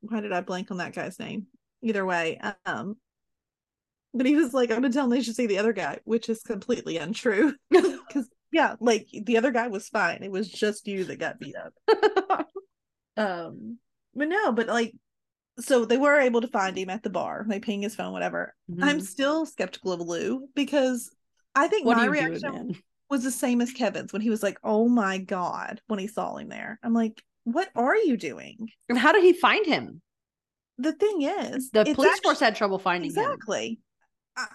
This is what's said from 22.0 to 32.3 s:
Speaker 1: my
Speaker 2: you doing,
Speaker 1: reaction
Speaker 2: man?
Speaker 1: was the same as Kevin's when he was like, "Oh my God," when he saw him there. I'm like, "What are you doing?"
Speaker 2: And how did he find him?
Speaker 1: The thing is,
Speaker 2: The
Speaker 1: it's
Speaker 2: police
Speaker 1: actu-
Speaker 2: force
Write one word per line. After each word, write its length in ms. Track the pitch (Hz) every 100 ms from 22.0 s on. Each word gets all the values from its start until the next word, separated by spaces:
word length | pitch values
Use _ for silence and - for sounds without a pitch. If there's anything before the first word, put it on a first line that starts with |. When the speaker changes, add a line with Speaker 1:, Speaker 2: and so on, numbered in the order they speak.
Speaker 1:
my 40 | 254
Speaker 2:
you 60 |
doing, 180 | 294 208
Speaker 1:
reaction 200 | 165 277
Speaker 2:
man? 300 | - 247 - _ _ -
Speaker 1:
was 140 | 277
the 80 | 254
same 300 | - 254 240
as 100 | 240
Kevin's 400 | - 214 160 -
when 80 | 196
he 80 | 226
was 120 | 214
like, 160 | 202 -
"Oh 240 | 220 214 233
my 300 | 240 196 190
God," 640 | 185 185 175 - - 220 -
when 140 | 208
he 80 | 196
saw 280 | - - -
him 120 | -
there. 320 | - - 226
I'm 100 | 233
like, 300 | 233 220 220 _ _
"What 260 | 233 269 381 -
are 200 | 247 427
you 200 | 381 220
doing?" 520 | 151 87 69 - 226 _ -
Speaker 2:
And 100 | 240
how 140 | 262
did 100 | 403
he 100 | 359
find 320 | 349 220 415
him? 380 | 359 175 - 165 _ _ _ _ _ _ _ -
Speaker 1:
The 140 | 294
thing 300 | 311 415 381
is, 480 | 277 392 247 277 254
Speaker 2:
The 120 | 214
Speaker 1:
it's 120 | 262
Speaker 2:
police 200 | 262 320
Speaker 1:
actu- 80 | 381
Speaker 2:
force 180 | 359